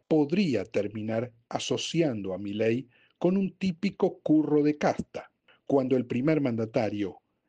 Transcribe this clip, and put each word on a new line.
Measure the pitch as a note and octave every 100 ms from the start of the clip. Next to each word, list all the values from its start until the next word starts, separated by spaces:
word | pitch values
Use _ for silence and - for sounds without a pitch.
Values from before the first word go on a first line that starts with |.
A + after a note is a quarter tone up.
| -
podría | D#3 C#3+ F3+ F#3 A2 F#2
terminar | - G2+ A2 G#2+ A2+ A#2 - -
asociando | - - A#2+ - E3 D#3+ A2 F#2+
a | F#2
Milei | G2+ G#2 A2 A#2+ - _ _ -
con | F3+ F#3+
un | F#3+ -
típico | F#3+ E3 G3+ - F#3 -
curro | - D#3 D3 D3
de | D3 D3+
casta. | D#3+ - - - - _ _ _ -
Cuando | C#3 C3 C3
el | A#2+
primer | A#2+ C#3 D#3
mandatario | C#3 A2+ A2+ C3 G#2+ G#2 G2 - _ _